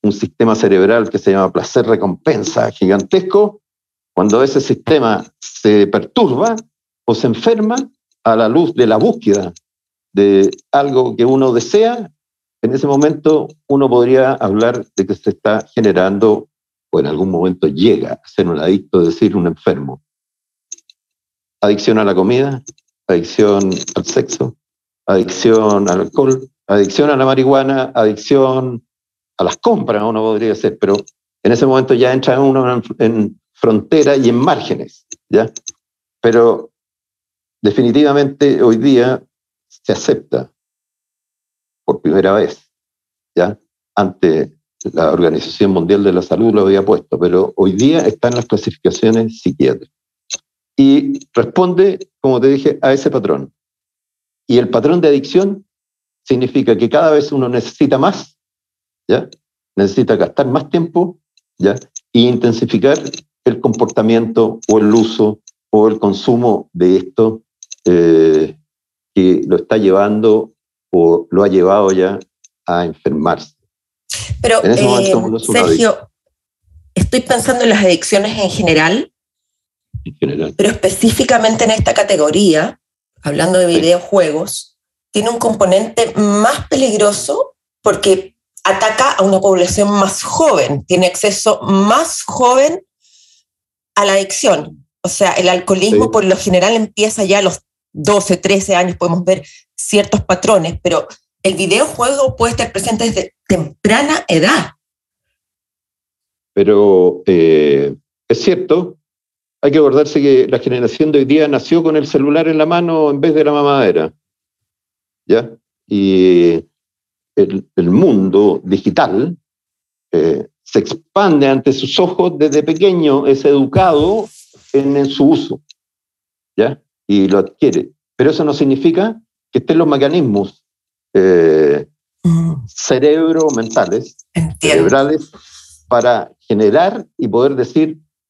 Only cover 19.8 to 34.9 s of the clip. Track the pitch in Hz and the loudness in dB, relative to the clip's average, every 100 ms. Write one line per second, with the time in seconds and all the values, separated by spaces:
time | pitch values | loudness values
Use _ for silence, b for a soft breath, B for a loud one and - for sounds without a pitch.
19.8 | 69 65 _ _ _ _ _ _ _ - | -8 -14 _ _ _ _ _ _ _ -20
20.8 | _ _ _ _ _ _ _ _ 104 104 | _ _ _ _ _ _ _ _ -2 0
21.8 | - 107 101 92 95 123 139 131 - _ | 0 0 0 0 0 0 -2 -6 -12 _
22.8 | _ _ - 87 85 - 104 101 98 92 | _ _ -2 -2 -2 0 2 2 -2 -4
23.8 | - - - - - - 120 - _ _ | -8 -10 -4 -4 -4 -6 -8 -8 _ _
24.8 | _ _ - 98 90 92 117 110 110 101 | _ _ -2 -2 -2 -2 2 2 2 0
25.8 | 98 90 - - 131 131 131 _ - 101 | 0 -2 -2 0 0 -2 -6 _ -2 0
26.8 | 196 - 147 135 131 131 135 135 135 135 | 2 0 0 2 2 2 2 2 0 -2
27.8 | 131 120 110 101 - 139 131 131 131 120 | -2 0 0 -2 0 2 2 0 -4 -10
28.8 | _ _ _ _ _ - 90 - 240 220 | _ _ _ _ _ -6 -6 -2 -2 -2
29.8 | - 104 110 110 110 107 113 104 101 - | -2 -4 -2 -2 -2 -2 -2 -2 -4 -2
30.8 | 98 101 - _ _ _ 101 117 135 131 | -2 -2 -4 _ _ _ -2 2 2 2
31.8 | 131 123 127 131 135 127 139 135 127 123 | 2 0 2 0 -2 0 2 0 -2 -4
32.8 | - - 113 113 101 - _ _ 117 107 | -6 -4 -2 0 -4 -6 _ _ 0 0
33.8 | - 160 143 139 120 120 143 143 - - | 0 2 2 2 2 2 0 -2 -4 -8
34.8 | - | -10